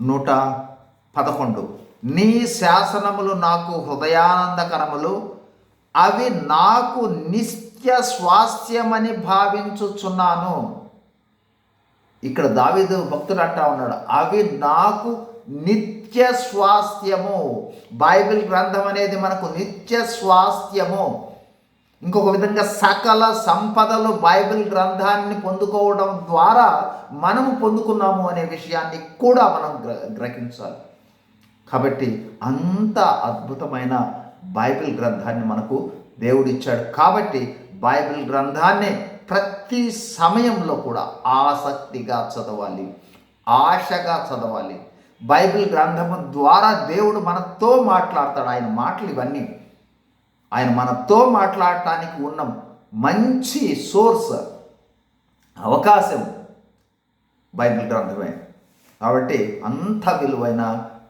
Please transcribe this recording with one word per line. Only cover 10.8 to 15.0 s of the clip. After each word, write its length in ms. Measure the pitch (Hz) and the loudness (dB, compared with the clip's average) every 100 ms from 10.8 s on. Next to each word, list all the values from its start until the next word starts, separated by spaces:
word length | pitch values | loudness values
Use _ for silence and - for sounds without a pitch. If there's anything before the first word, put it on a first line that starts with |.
| - _ _ _ _ _ _ _ _ _ _ _ _ _ | -18 _ _ _ _ _ _ _ _ _ _ _ _ _
ఇక్కడ 240 | 131 127 135 | -8 -2 0
దావీదు 640 | 120 139 185 185 185 143 | 2 2 2 2 0 -2
భక్తుడు 300 | 143 - 185 | -6 -4 0
అంటా 280 | 160 165 151 | 0 0 0
ఉన్నాడు, 260 | 131 123 - - | 0 -4 -6 -2
"అవి 420 | 139 165 208 190 139 | 0 2 2 0 0
నాకు 680 | 147 160 208 214 | 0 4 2 2